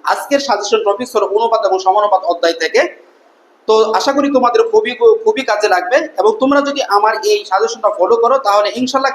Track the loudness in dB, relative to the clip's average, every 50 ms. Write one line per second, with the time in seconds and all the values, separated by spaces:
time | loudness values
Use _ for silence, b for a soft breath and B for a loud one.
0 | -4 -4 -4 -4 -4 -2 -2 -2 -2 -2 -4 -4 -2 -2 -2 0 0 0 -2 -2
1 | -4 -4 -2 -2 -2 0 0 0 0 0 0 0 0 0 -2 0 0 0 0 2
2 | 2 2 2 0 0 0 -4 0 0 -2 -2 0 -4 -2 0 0 0 0 -4 -14
3 | -20 _ _ _ _ _ _ _ _ _ _ _ -2 0 2 2 2 2 0 -2
4 | 0 0 0 0 0 2 2 2 2 2 2 2 0 2 2 0 0 0 -2 2
5 | 4 4 4 4 2 -2 -2 -2 -2 -2 -2 0 2 2 2 0 0 0 0 0
6 | 0 -2 -4 0 0 0 0 0 0 0 2 2 0 -2 -4 -4 -4 0 0 2
7 | 2 2 0 0 0 0 0 0 -2 -2 -2 0 0 -2 -4 -2 -2 -2 0 0
8 | 0 0 2 2 2 2 0 0 0 2 2 2 0 0 -2 -4 -6 -2 -2 -2
9 | -2 -2